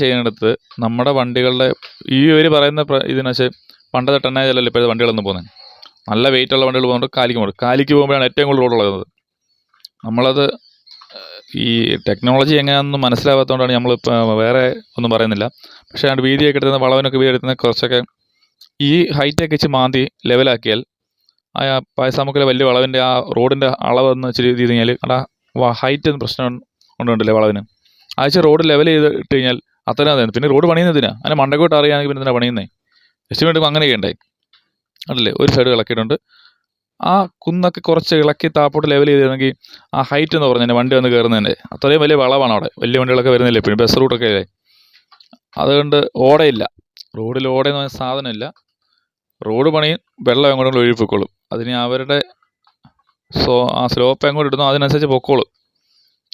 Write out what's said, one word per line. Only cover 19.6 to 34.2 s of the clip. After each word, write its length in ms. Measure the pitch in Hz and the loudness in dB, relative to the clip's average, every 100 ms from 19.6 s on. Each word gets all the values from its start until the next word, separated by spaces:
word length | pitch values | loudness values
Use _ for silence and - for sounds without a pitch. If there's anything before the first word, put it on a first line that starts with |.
| 147 135 | -2 0
മാന്തി 260 | 127 131 135 - 123 | 0 0 -4 -4 0
ലെവലാക്കിയാൽ, 500 | 123 135 117 113 110 - _ _ _ _ _ _ - | 2 2 0 -2 -4 -6 _ _ _ _ _ _ -6
ആ 200 | 135 131 - - | -4 -4 -6 -4
പായസാമുക്കിലെ 500 | 131 131 139 139 135 | -2 -2 -2 0 0
വലിയ 160 | 127 135 | 2 2
വളവിൻ്റെ 320 | 123 131 131 127 | 2 0 0 0
ആ 20 | 127 - 117 | -2 -2 -2
റോഡിൻ്റെ 320 | 127 139 135 131 - | 0 0 -2 -2 -2
അളവൊന്ന് 420 | 123 131 127 127 | 0 2 0 -4
ഇച്ചിരി 180 | 120 123 | -2 0
ഇത് 60 | 123 | 0
ചെയ്ത് 100 | 123 | 0
കഴിഞ്ഞാൽ, 200 | 120 117 123 | 2 0 -2
അവിടെ 160 | 123 127 - _ _ 120 | -2 -2 -4 _ _ -2
വ-, 120 | 123 117 | -2 0
ഹൈറ്റ് 240 | 131 143 156 | -2 -2 -2
ഒന്നും 140 | 143 | -4
പ്രശ്നം 340 | 113 - 123 123 - _ _ - | -6 -6 -6 -8 -16 _ _ -6
ഉണ്ടുണ്ടല്ലേ 360 | 120 113 107 110 | -2 0 2 2
വളവിന്. 240 | 107 104 104 _ _ _ _ - | 2 0 -8 _ _ _ _ -4
ആ 20 | 139 | 0
ഇച്ചിരി 160 | 180 156 | 2 4
റോഡ് 180 | 156 160 | 4 4
ലെവൽ 160 | 147 160 | 2 2
ചെയ്ത് 160 | 156 147 - | 2 2 -2
ഇട്ട് 100 | - | -2
കഴിഞ്ഞാൽ 220 | 139 127 123 - _ - | -2 0 -4 -8 _ -6
അത്രയും 220 | 117 147 139 | -2 0 2
അതെ. 120 | 113 117 | 0 0
പിന്നെ 120 | 147 | 0
റോഡ് 120 | 139 175 | 2 2
പണിയുന്നതിനാ, 420 | 165 175 151 131 110 | 2 2 0 -2 -4
അങ്ങനെ 180 | - 151 | -4 0
മണ്ടക്കോട്ട് 340 | 135 143 170 151 | 0 2 2 4
അറിയാമെങ്കിൽ 300 | 147 147 143 | 2 2 -2
പിന്നെ 100 | 139 | -4
എന്തിനാ 140 | 135 123 | -2 0
പണിയുന്നേ? 260 | 123 117 95 _ _ _ _ _ _ | 0 -2 -8 _ _ _ _ _ _
എസ്റ്റിമേറ്റ് 260 | - 160 160 | -2 0 2
എടുക്കുമ്പോൾ 160 | 156 | 0
അങ്ങനെ 140 | 151 147 | 2 0
ചെയ്യണ്ടേ? 240 | 113 95 - | 0 -2 -6